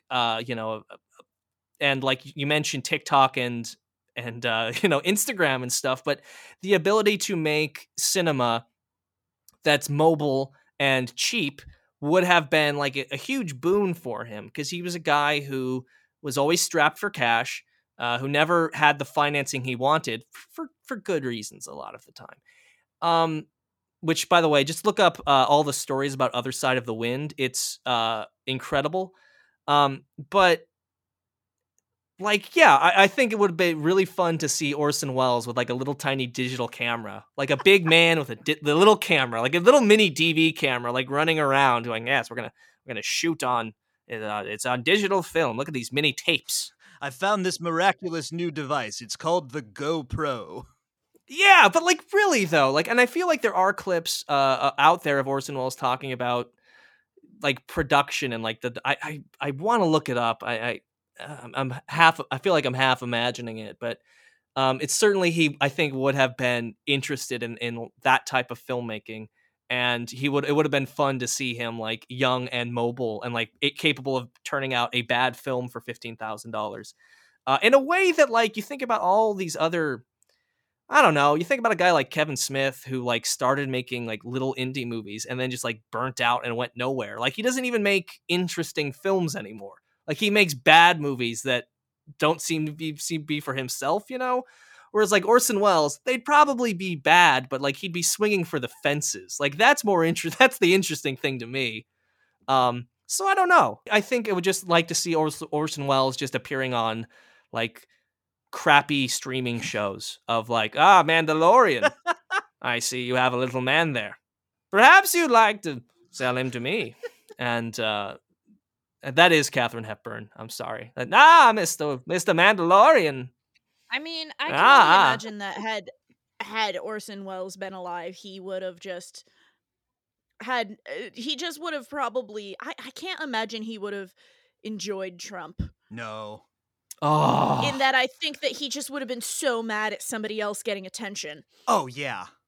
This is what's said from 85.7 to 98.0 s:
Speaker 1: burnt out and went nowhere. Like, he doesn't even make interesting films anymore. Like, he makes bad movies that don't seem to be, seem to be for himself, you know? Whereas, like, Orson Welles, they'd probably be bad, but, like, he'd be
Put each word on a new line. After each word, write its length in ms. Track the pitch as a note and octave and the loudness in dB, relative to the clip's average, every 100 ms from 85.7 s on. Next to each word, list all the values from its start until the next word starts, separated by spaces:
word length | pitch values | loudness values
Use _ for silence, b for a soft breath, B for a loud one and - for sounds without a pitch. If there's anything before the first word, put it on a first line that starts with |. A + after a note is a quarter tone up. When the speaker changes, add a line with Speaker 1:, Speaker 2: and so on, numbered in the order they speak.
| A2+ _ | -8 _
Speaker 1:
burnt 300 | A2+ C3 - | -6 -6 -2
out 240 | A#2+ A#2+ A#2+ | 0 0 -2
and 100 | A#2 | -6
went 220 | B2 A#2+ | -6 -6
nowhere. 420 | B2+ C3 G#2 A2 | -6 -4 -6 -4
Like, 140 | B2+ | -4
he 80 | G#3+ | -2
doesn't 240 | A#3+ B3+ B3+ | -2 -2 -4
even 180 | A#3 | -2
make 380 | G3+ G3 - - - | 0 0 -4 -16 -4
interesting 640 | F3+ F3 - D#3 - C#3+ | -2 -2 -4 -6 -6 -6
films 420 | - F#3+ F#3+ E3 C3 | -6 -2 0 0 -4
anymore. 380 | G#2 A2 G2 - _ _ - | -10 -14 -18 -20 _ _ -8
Like, 80 | D3 | -2
he 140 | G#3 | 2
makes 240 | G#3 F#3 | 2 2
bad 480 | C3 D#3 D#3+ E3+ E3 | 2 6 8 8 4
movies 400 | C#3+ B2+ A#2+ A2+ | -2 -2 -4 -4
that 240 | C3+ B2 - _ _ _ _ - | -2 -4 -4 _ _ _ _ -2
don't 220 | D3+ D#3+ | 0 0
seem 240 | - D#3+ D#3 | -2 -2 -4
to 40 | |
be, 240 | D3+ D#3+ D3 | -6 -10 -8
seem 280 | - E3 | -6 -6
to 20 | D3+ | -4
be 160 | D3 | -6
for 120 | C#3+ | -4
himself, 520 | C3+ B2+ - C#3 G3 - | -6 -6 -6 -2 -2 -4
you 80 | B3+ | -6
know? 260 | B3+ B3 B3+ b b b b | -2 -4 -6 b b b b
Whereas, 200 | G#3+ G3+ | 0 4
like, 160 | G3+ F#3+ | 2 4
Orson 320 | A#3+ - G3+ | 4 4 2
Welles, 400 | G3+ E3+ D3 - - | 4 4 2 -2 -4
they'd 180 | B3+ | -4
probably 480 | C4+ D4 D4 B3 A#3+ | 2 4 4 2 -2
be 240 | F3 F#3+ D#3 | -2 -4 -2
bad, 540 | D3+ F3 E3+ C3 C3 | 4 8 8 4 -2
but, 100 | C3 | -4
like, 160 | C#3 C3+ | -4 -4
he'd 160 | F#3+ | -6
be 100 | E3+ | -4